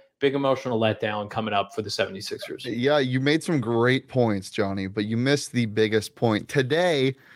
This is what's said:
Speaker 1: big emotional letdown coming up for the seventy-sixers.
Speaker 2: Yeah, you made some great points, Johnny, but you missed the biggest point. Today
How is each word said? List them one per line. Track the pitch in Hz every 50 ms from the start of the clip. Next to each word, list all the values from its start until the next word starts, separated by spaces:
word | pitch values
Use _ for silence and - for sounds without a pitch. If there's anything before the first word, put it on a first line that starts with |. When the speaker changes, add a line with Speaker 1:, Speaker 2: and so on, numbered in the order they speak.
| - _ _ _
Speaker 1:
big | - 139 131
emotional | 143 139 135 131 127 - 131 120 110
letdown | 113 110 107 - - 107 107 107 104 98
coming | - 120 110 107 104
up | 101 98 - -
for | -
the | 104 101
seventy-sixers. | - - 101 95 95 95 95 - 92 85 - - - - -
Speaker 2:
Yeah, | 123 107 117 123 135 151 147
you | 139 127 127 131
made | 131 143 151 160 -
some | - 170 143
great | 117 110 120 117 117 123 131 131 -
points, | - - 127 120 113 104 98 92 -
Johnny, | - - 104 98 98 98 95
but | 95 98 110 104
you | 107 113
missed | 113 123 135 143 139 - -
the | - 123 117
biggest | 107 104 110 110 107 107 110 101 - _
point. | - - 117 110 104 -
Today | - - 143 131 123 147 160 180 180 165 139 131 135 131 - - - -